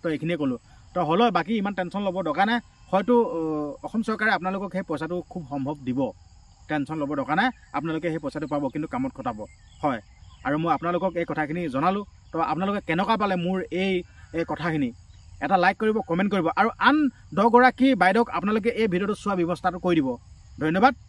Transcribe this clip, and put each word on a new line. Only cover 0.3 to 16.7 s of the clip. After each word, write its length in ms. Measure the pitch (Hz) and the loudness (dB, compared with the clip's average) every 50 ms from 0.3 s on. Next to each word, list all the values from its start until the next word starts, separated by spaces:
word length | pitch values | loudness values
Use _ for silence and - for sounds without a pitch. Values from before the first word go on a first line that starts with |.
| 175 | -2
ক'লোঁ। 220 | 151 147 135 123 117 - - - - - - - | 0 0 -2 -2 -4 -8 -20 -20 -20 -20 -6 -2
তো 60 | - 160 | -2 0
হ'লেও 280 | 147 165 196 240 240 | 2 4 4 4 4
বাকী 220 | 185 175 - 185 233 | 4 0 0 0 -2
ইমান 200 | 220 196 202 202 | 0 0 -2 -2
টেনশ্যন 280 | 190 180 175 160 202 208 | -2 -4 -4 -4 -4 -4
ল'ব 140 | 196 175 190 | -2 -2 -2
দৰকাৰ 240 | 180 160 143 165 196 | -2 -2 2 2 2
নাই। 140 | 220 233 233 - - - _ - - | 2 2 -2 -2 -8 -20 _ -6 0
হয়তো, 240 | - 190 202 233 247 240 226 - - | 0 0 2 4 4 4 4 2 -2
অ, 20 | 165 160 156 156 151 147 147 - - - | -2 -2 -2 -2 -2 -4 -6 -8 -10 -12
অসম 180 | 185 - 226 | -6 -4 -4
চৰকাৰে 300 | 226 - 220 202 214 220 | -2 -2 -2 0 2 2
আপোনালোকক 380 | 202 170 170 185 190 196 202 185 | 2 2 0 -2 -4 -4 -6 -4
সেই 100 | - 185 | -6 -6
পইচাটো 340 | 190 - 160 139 160 160 175 180 165 - | -4 -4 -4 -4 -4 -4 -4 -6 -6 -8
খুব 140 | - 185 156 123 | -12 -12 -10 -6
সম্ভৱ 260 | 139 139 135 139 156 147 135 | -6 -4 -4 -4 -6 -6 -4
দিব, 160 | 127 123 135 135 110 - - - - - - - - - _ - - | -4 -2 -2 -2 -2 -4 -12 -20 -20 -20 -20 -20 -20 -20 _ -8 -4
টেনশ্যন 280 | 156 151 139 135 160 | -4 -4 -2 -4 -4
ল'ব 140 | 160 147 139 151 | -4 -4 -2 -2
দৰকাৰ 200 | 139 131 - 156 | -4 -2 0 2
নাই। 140 | 185 220 254 - - - - - | 2 2 0 -2 -4 -18 -6 -6
আপোনালোকে 340 | 147 143 165 160 160 165 170 | -4 -4 -2 -4 -2 -2 -2
সেই 80 | 156 | -4
পইচাটো 300 | 160 151 139 - 151 156 | -2 -6 -6 -6 -6 -6
পাব, 160 | 139 151 143 143 | -2 -2 -2 -2
কিন্তু 200 | 131 - 147 156 | -2 -4 -4 -6
কামত 240 | - - 123 131 131 - | -4 -4 -4 -4 -4 -6
খটাব, 220 | - 123 123 117 107 104 - - - - - - - | -6 -8 -6 -6 -8 -12 -16 -18 -20 -20 -20 -12 -2
হয়। 180 | - 147 127 107 - - - - - - - - - | -2 -2 -2 -2 -8 -14 -20 -20 -20 -20 -20 -8 -4
আৰু 140 | 127 147 | -2 -2
মই 160 | 156 165 170 151 | 0 0 0 0
আপোনালোকক 380 | - 160 170 175 175 180 190 165 | 0 0 -2 -2 0 -2 -2 -2
এই 80 | 170 170 | -2 -4
কথাখিনি 360 | - 160 160 151 139 160 175 175 151 | -4 -2 -4 -4 -4 -4 -6 -4 -4
জনালোঁ। 360 | 123 135 151 185 190 208 202 - - - - - | -2 0 0 2 0 0 -6 -8 -16 -20 -20 -8
তো 60 | - 160 | -4 -4
আপোনালোকে 400 | 165 - 156 160 190 196 202 202 - | -2 -2 -2 -2 -2 -2 -2 -4 -2
কেনেকুৱা 280 | - 160 170 196 196 226 | -2 -2 0 2 0 0
পালে 180 | 190 208 202 185 | 0 0 -2 -2
মোৰ 220 | 180 170 175 190 185 180 - | -2 -2 -2 -2 -2 -4 -4
এই, 320 | 160 180 190 196 190 180 175 - - - - - - | -4 -2 -2 0 -2 -2 -4 -8 -20 -20 -20 -8 -6
এই 100 | 160 165 | -6 -4
কথাখিনি, 420 | - 151 147 151 175 160 151 139 120 117 - - - - - - - - - | -4 -6 -4 -2 -2 0 0 -2 -2 -4 -10 -20 -20 -20 -20 -20 -20 -12 -8
এটা 160 | - 151 196 | -2 0 2
লাইক 200 | 185 175 190 196 | 4 4 4 2
কৰিব, 200 | _ 220 220 214 220 190 - | _ 0 0 0 0 -2 0
কমেণ্ট 200 | 165 175 196 202 190 | 0 0 2 2 2
কৰিব। 140 | 196 160 | 2 0
আৰু 220 | 165 - - 202 226 | 2 2 2 0 0